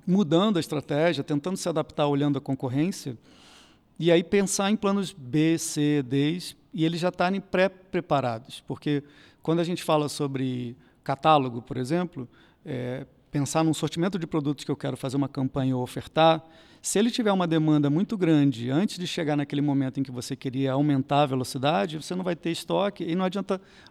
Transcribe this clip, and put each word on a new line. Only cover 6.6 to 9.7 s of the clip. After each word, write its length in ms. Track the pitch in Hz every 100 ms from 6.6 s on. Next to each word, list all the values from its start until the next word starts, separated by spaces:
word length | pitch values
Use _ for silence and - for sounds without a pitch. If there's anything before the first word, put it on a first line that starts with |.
| _
e 140 | 190 160
eles 140 | 170
já 100 | 180
estarem 320 | 180 180 196
pré-preparados. 1200 | - 185 190 185 - 180 - 143 127 113 - - -
Porque 360 | 143 151 143 139 - - _
quando 200 | - 165
a 20 |
gente 200 | 170